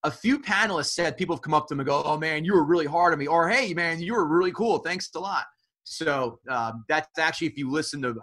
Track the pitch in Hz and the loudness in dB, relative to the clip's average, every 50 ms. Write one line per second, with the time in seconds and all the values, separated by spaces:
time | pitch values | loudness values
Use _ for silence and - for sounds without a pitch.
0 | - 151 - - - 220 269 294 - - 208 196 220 214 190 156 139 - - - | -2 -4 -4 -2 0 0 0 0 0 0 0 2 2 0 0 -2 -2 -2 -2 0
1 | 170 160 151 - 185 180 170 131 - 147 156 151 156 - 151 139 139 139 143 147 | 0 -2 0 -2 -2 -2 -2 -6 -2 2 2 2 2 2 -4 -4 0 0 0 0
2 | 147 147 151 151 156 160 156 151 160 180 202 180 151 143 175 175 151 143 151 170 | 0 0 -2 0 0 -2 -2 -2 0 4 4 4 6 6 4 2 2 2 2 4
3 | 175 175 165 147 139 143 160 170 165 170 220 262 262 202 170 170 170 170 165 165 | 4 4 4 2 0 2 2 4 4 4 2 2 2 0 -2 -2 -2 -2 -2 -4
4 | 165 180 233 233 175 147 156 175 185 185 - - 214 233 190 147 - 160 180 185 | -4 -2 0 0 0 2 2 2 2 2 0 0 0 2 2 0 0 -4 -4 -4
5 | 185 - - 160 180 196 190 147 107 - _ _ _ _ _ _ _ - - - | -6 -8 -8 -8 -6 -4 -4 -4 -6 -6 _ _ _ _ _ _ _ -14 -10 -4
6 | 165 156 143 139 131 120 117 - _ 123 131 120 117 113 113 117 113 - 151 156 | -2 0 0 0 -2 -4 -6 -10 _ -4 -4 -2 -2 -4 -6 -8 -4 -2 -2 -2
7 | 156 - _ - 160 160 160 - 175 151 - 139 143 131 135 156 151 - - 147 | -2 -4 _ 0 0 0 0 -2 -4 -4 -4 -4 -6 -2 -2 -2 -2 -4 -6 -4
8 | 131 123 117 113 | -4 -4 -4 -4